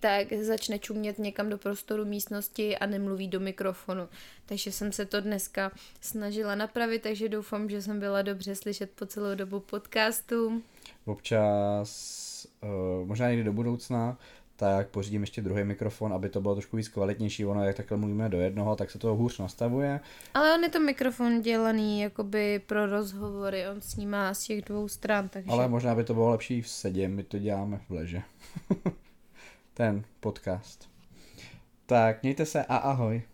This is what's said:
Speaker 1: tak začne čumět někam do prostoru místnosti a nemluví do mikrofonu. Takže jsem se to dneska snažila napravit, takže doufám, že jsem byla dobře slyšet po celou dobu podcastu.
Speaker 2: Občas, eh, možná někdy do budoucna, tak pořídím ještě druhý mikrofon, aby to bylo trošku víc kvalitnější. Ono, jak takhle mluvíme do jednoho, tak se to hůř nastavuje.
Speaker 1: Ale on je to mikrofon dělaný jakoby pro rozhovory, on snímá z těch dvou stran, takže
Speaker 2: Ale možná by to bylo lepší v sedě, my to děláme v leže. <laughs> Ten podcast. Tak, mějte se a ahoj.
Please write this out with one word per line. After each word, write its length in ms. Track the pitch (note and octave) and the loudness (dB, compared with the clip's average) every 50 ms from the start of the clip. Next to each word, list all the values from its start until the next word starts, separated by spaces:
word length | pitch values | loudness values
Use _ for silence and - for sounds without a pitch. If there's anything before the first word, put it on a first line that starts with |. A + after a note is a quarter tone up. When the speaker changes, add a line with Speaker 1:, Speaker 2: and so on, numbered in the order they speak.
Speaker 1:
tak 320 | - G#3+ G3+ G3+ G3+ - - | 2 2 4 4 2 0 -2
začne 460 | G#3 G#3+ A3 A3+ G#3+ - - G#3+ G3+ | -2 0 0 0 0 0 -2 -4 -4
čumět 400 | - - G#3+ G#3+ G#3+ G#3 G3+ G#3 | -4 -6 -6 -4 -4 -4 -4 -4
někam 300 | G#3+ G3+ G3+ - G#3 G#3+ | -4 -4 -2 -2 -2 -2
do 100 | G#3 G3+ | -2 -4
prostoru 460 | - G3+ G3+ G3+ - - G#3+ G#3+ G#3+ | -4 -4 -4 -4 -4 -4 -4 -2 -2
místnosti 720 | G3+ G#3 G#3 G3+ - G#3 G3+ G3+ - - - G#3+ G#3 G3 - | -2 -4 -4 -4 -6 -6 -6 -6 -8 -6 -4 -2 -2 -2 -2
a 80 | - | -2
nemluví 420 | G3+ G#3 G3 G3+ G3 F#3+ F#3+ F#3+ F#3 | -2 -2 -2 -2 -2 -2 -4 -4 -2
do 120 | F#3 F#3 | -2 -2
mikrofonu. 680 | F#3+ F#3+ F#3+ - F#3+ F#3+ F#3 - - - F#3 F#3 F3+ E3+ - - - - - - - | -2 -4 -4 -2 -2 -4 -4 -4 -6 -6 -6 -6 -6 -8 -12 -18 -20 -20 -20 -20 -12
Takže 260 | - G3+ G3+ - G3+ F#3+ | -10 -8 -6 -6 -6 -6
jsem 200 | - G3+ G#3 G3 | -4 -4 -4 -4
se 120 | - G#3 | -4 -6
to 140 | G3 - G#3 | -2 -2 -2
dneska 520 | G3 G#3 G#3 G3 G3 - - G3+ G3 F#3+ - - - - - - | 0 0 -2 -2 -4 -4 -4 -4 -4 -4 -4 -10 -20 -20 -20 -16
snažila 540 | - - - A3 G#3 G3+ G#3 G#3+ A3 G#3 G3+ | -12 -8 -6 -6 -4 -4 -4 -2 -2 -2 -2
napravit, 480 | G3+ G#3+ G#3 - - A#3 A3+ A3+ A3 A3 | -2 -2 -2 0 0 0 0 0 -2 -2
takže 260 | G#3+ A3 G3+ A3 A3 | -2 -4 -2 -2 -2
doufám, 420 | G#3+ G#3+ G3+ - A3 G#3 G#3+ G#3 | -2 -2 -4 -4 -4 -4 -2 -2
že 120 | G3+ G#3 G3 | -4 -4 -4
jsem 180 | G3+ G#3+ G#3 | -4 -4 -2
byla 220 | G3+ G3+ G3 G3 G3 | -2 0 2 2 2
dobře 320 | G3+ G3+ F#3+ F#3 G3 G3 | 0 -2 -4 -4 -8 -8
slyšet 360 | G3 - G#3 G3+ - G3+ G3 - | -6 -4 -6 -4 -4 -6 -8 -8
po 120 | - G3+ | -10 -10
celou 280 | F#3+ - G#3 G#3 G3+ G3 | -8 -6 -4 -4 -2 -2
dobu 260 | G3 G3 F#3+ G3 G3+ | -4 -4 -6 -6 -8
podcastu. 1000 | G3 - - G3+ - - - A3 A3 A3 A#3 - - - A#3+ A#3 A3+ A3+ A3+ A#3 A3+ - - - - - - - - | -6 -6 -8 -8 -8 -2 0 2 2 2 2 -2 -4 -2 0 0 2 2 0 -2 -6 -8 -20 -20 -20 -20 -20 -14 -6
Speaker 2:
Občas, 1400 | - - - - - A#2 A2 G#2+ G#2 G#2 G#2 G2+ G2+ G#2 G#2 G#2 G#2+ - - - - - - - - - - - - _ - - | -6 -6 -6 -2 2 4 4 6 6 6 4 4 4 2 0 0 -4 -6 -12 -12 -12 -12 -10 -10 -12 -12 -14 -14 -18 _ -12 -8
eh, 40 | G#2 G2+ F#2+ F#2 F#2 F2+ F#2 F2+ | -4 -2 -2 0 0 0 0 -2
možná 240 | F#2 G#2 A2 B2 B2 | -2 0 2 2 2
někdy 160 | A#2+ A#2 A2+ | 4 2 2
do 80 | G#2+ G2+ | 2 0
budoucna, 680 | G#2+ A#2 A#2+ A#2+ A#2+ - - B2+ A#2+ A#2 A#2+ B2 - - - - - - _ _ | 0 0 0 -2 -2 -2 -2 0 0 0 0 -2 -6 -12 -20 -20 -20 -20 _ _
tak 320 | - G#2 G2 G2 G2 G2 - | 0 2 4 4 4 2 0
pořídím 320 | - G#2 G2 G2+ G#2 G#2 | -2 -4 -4 -2 0 -2
ještě 220 | G2+ G2 - - G#2 | -2 -2 -2 -4 -2
druhý 220 | F#2+ F#2 G#2 G2+ | 0 0 2 2
mikrofon, 480 | G2+ G2+ - A2 G#2+ - - A2 G#2+ G2 | 0 0 0 -2 -2 -2 -2 -2 -2 -2
aby 160 | F#2+ G2 G2 | 0 -2 -2
to 120 | - G2+ | -2 0
bylo 140 | G2 G2+ G2+ | 2 2 0
trošku 220 | G2+ G#2 - - | 0 -2 -4 -2
víc 120 | A2 G#2+ - | -4 -4 -2
kvalitnější. 580 | - G#2 F#2+ G2 G#2 - A2 G#2 - - G#2+ | -2 0 0 0 2 0 0 -2 -2 0 0
Ono, 180 | G2 G2+ G#2 G2+ | 0 2 2 2
jak 120 | G2 G2 | 2 2
takhle 200 | - G2+ - G#2+ | 0 -2 -2 0
mluvíme 320 | G#2 G#2 G#2 G#2 G#2+ A2+ A2 | 0 0 0 0 0 0 2
do 120 | F#2 F2 | 2 4
jednoho, 360 | F2+ F#2+ G2 G#2 G2+ G#2+ G#2+ | 2 2 2 2 0 0 0
tak 140 | - G2+ - | 0 -2 -6
se 80 | - G#2 | -6 -2
to 160 | - A#2 A2 | 0 2 2
hůř 240 | G#2+ A#2 A#2+ - - | 4 2 2 0 -2
nastavuje. 640 | G2 G2+ - - A#2 A#2+ A#2+ C3+ C#3+ C#3 C#3 C#3 - - - - - - - | -6 -6 -4 -2 0 0 2 2 2 0 0 -2 -4 -10 -20 -18 -12 -2 2
Speaker 1:
Ale 200 | C4+ D4 D#4 D#4+ | 4 6 6 6
on 80 | E4+ E4+ | 6 4
je 40 | E4 | 4
to 100 | E4 E4+ | 4 4
mikrofon 640 | D#4 C#4+ C4+ - C4 B3+ A#3+ - B3 A#3+ A#3 A#3 G#3+ | 4 4 2 2 0 0 0 2 2 2 4 2 4
dělaný 580 | A#3 A3+ A3+ A3+ A3+ A3 A3 G#3+ G#3+ G#3 G#3 | 2 2 4 4 4 4 2 2 2 2 0
jakoby 640 | G#3 G#3 G3+ - G#3+ G3+ G3+ G#3+ G#3 G#3 G#3 G3+ G3 | 0 -2 -2 -4 -4 0 0 2 2 2 2 0 0
pro 200 | - G#3 G#3 G#3 | 0 0 2 2
rozhovory, 840 | G3+ G3+ G#3 G#3+ G3 F#3+ G3+ G#3 G#3 G3+ G3+ G3+ G3 G3 F#3+ F3+ F#3+ | 2 2 0 0 -2 -6 -6 -6 -6 -6 -4 -4 -2 -2 -2 -4 -4
on 120 | G3+ G#3 | -6 -8
snímá 540 | - - - - G3+ G3+ G#3 G3+ G3 F#3+ G3 | -10 -8 -6 -4 -2 -2 0 2 2 0 0
z 80 | - - | -2 -4
těch 180 | - A3 G#3 G3 | -4 -4 -4 -4
dvou 260 | - G3+ G#3 G#3 G3+ | -4 -4 -4 -4 -4
stran, 400 | - - - G#3+ G#3+ G3+ G3 F#3+ | -6 -4 0 2 2 2 2 -2
takže 220 | - G3 F#3+ F#3+ | -6 -8 -2 0
Speaker 2:
Ale 180 | - A#2+ B2 B2 | 2 4 4 4
možná 260 | A#2 A#2+ B2 B2 A#2 | 4 2 4 4 4
by 100 | A2+ A#2 | 2 2
to 100 | A#2 A#2 | 2 4
bylo 140 | A2+ A2+ A#2 | 4 6 6
lepší 320 | A#2 G#2+ - - B2+ B2 A#2 | 6 4 2 0 -2 -2 -2
v 60 | - | -4
sedě, 400 | - - - G2 F#2 F#2+ F#2+ F#2 | -8 -6 -4 -2 0 2 2 2
my 140 | G2 G2 F#2+ | 0 -2 -4
to 160 | - - G2+ | -4 -4 -2
děláme 420 | G2+ G#2+ G2+ G2 G2 G#2 G2+ F#2+ - - | 0 0 0 0 0 -2 -4 -6 -6 -6
v 20 | |
leže. 320 | F#2 E2+ D#2+ E2+ E2+ F2 - - - - - - - - - - G3+ - - F3 - | -6 -4 -4 -4 -4 -6 -6 -8 -12 -20 -20 -14 -14 -10 -2 -2 -2 0 0 -4 -4
<laughs> 800 | - - - - - - - - - - - - - _ - - | -4 -12 -20 -20 -20 -20 -20 -20 -20 -20 -20 -20 -20 _ -12 -2
Ten 300 | - A#2+ A2 G2+ G2+ A2 - - - | 0 2 2 2 0 -2 -6 -12 -6
podcast. 680 | - A2 G2+ - - G2 F#2 G2 A2+ - - - - - - - - - - - - - - - - - - - - _ _ _ _ | -4 -4 -4 -4 -4 -4 -4 -4 -6 -10 -20 -20 -20 -20 -20 -20 -20 -20 -20 -20 -20 -20 -20 -20 -20 -20 -20 -20 -20 _ _ _ _
Tak, 360 | - B2+ A#2 A2+ A2+ A2 - - | 4 6 8 8 8 6 4 2
mějte 240 | C3 C#3 - D#3+ | 0 2 2 0
se 180 | D3+ - D#3 C#3 | 0 0 0 0
a 120 | - B2+ | 2 0
ahoj. 460 | B2 - C#3 C#3 B2+ A#2+ A2 A2 A#2 A2+ - | 2 2 2 2 2 2 2 2 0 -2 -6